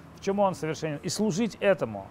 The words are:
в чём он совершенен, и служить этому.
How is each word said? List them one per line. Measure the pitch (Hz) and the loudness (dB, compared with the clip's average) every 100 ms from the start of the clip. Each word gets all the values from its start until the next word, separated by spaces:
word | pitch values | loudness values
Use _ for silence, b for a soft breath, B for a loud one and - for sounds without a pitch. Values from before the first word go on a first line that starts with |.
| B - | B -6
в | |
чём | 196 196 | -2 2
он | 196 165 | 2 2
совершенен, | 156 147 156 147 | -4 -4 -4 -4
и | - | -4
служить | - 214 165 233 - | 0 0 2 -2 2
этому. | 202 180 120 101 98 | 2 2 0 -6 -10